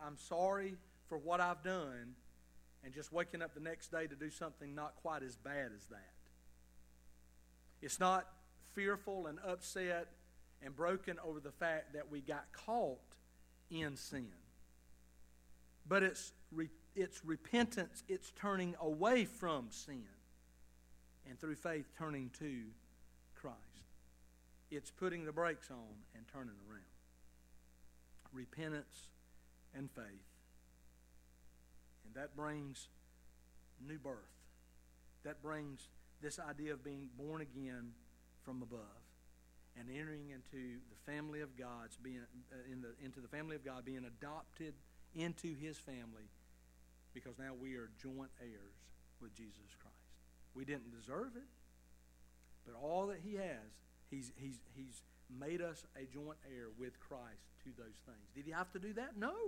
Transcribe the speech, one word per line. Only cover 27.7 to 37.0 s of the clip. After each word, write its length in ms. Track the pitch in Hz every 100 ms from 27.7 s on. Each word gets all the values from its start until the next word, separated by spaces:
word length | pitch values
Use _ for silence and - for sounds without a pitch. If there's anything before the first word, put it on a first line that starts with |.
| - - - - - -
Repentance 760 | 131 120 151 160 151 - - - - - - - - - 135
and 140 | 139
faith. 140 | 123 107 98 95 - - - - - - - - - - - - - - - - -
And 100 | 107
that 220 | 113 151 147
brings 520 | 151 151 139 131 - - - - - - - - - - 135
new 120 | 156
birth. 180 | 139 117 92 - - - - - - - - -
That 200 | 147 151
brings 460 | 151 156 147 131 - - - -
this 180 | 147 156
idea 320 | 156 147 151
of 100 | 135
being 260 | 139 139